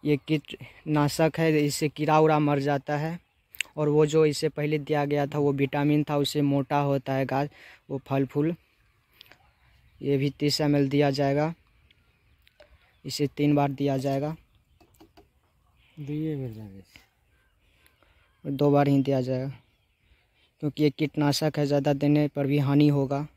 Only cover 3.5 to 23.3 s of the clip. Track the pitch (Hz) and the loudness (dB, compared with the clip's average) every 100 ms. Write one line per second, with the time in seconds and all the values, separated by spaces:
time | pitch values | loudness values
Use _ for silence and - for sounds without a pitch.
3.5 | - - - 151 147 151 156 156 143 156 | -14 -12 -4 0 2 4 4 2 0 -6
4.5 | - 151 151 143 151 143 143 143 147 143 | -4 -4 -4 -2 -2 0 -2 -2 0 0
5.5 | 139 139 147 143 147 147 147 139 151 143 | 0 -2 0 2 2 0 -2 -2 0 0
6.5 | 139 131 143 143 139 135 135 135 131 143 | 0 0 -2 0 -2 -2 -4 -2 -2 -4
7.5 | - - - _ 139 - 135 135 147 156 | -8 -20 -20 _ -12 -4 -4 -2 -2 -2
8.5 | 175 _ _ _ _ _ _ - - _ | -4 _ _ _ _ _ _ -20 -20 _
9.5 | _ _ _ _ _ 135 139 139 - 147 | _ _ _ _ _ -2 0 0 -2 -2
10.5 | - 151 147 139 143 143 139 139 143 156 | 0 0 2 2 2 2 2 0 0 -2
11.5 | 165 _ _ _ _ _ _ _ _ _ | -6 _ _ _ _ _ _ _ _ _
12.5 | _ - _ _ _ 143 - 143 - 147 | _ -20 _ _ _ -12 -4 -4 0 2
13.5 | 143 143 135 139 135 139 139 147 160 _ | 2 2 0 -2 -2 -2 -2 -4 -8 _
14.5 | _ _ _ _ _ - - _ _ _ | _ _ _ _ _ -20 -20 _ _ _
15.5 | _ _ _ _ - 143 151 156 147 127 | _ _ _ _ -16 -8 -6 -4 -6 -8
16.5 | 110 107 98 - - _ _ _ _ _ | -10 -16 -18 -20 -20 _ _ _ _ _
17.5 | _ _ _ _ _ _ _ _ _ 147 | _ _ _ _ _ _ _ _ _ -8
18.5 | 139 143 143 143 139 135 135 127 127 135 | 0 4 4 4 2 2 -2 -2 -4 -6
19.5 | 127 _ _ _ _ _ _ _ _ _ | -12 _ _ _ _ _ _ _ _ _
20.5 | _ 151 131 151 - 151 - 143 139 156 | _ -8 0 0 0 -4 0 0 2 -2
21.5 | 147 147 143 139 143 147 147 147 - 139 | -2 0 0 2 0 2 2 2 -2 -2
22.5 | 143 139 143 147 143 135 139 151 | 0 2 4 4 2 0 -4 -6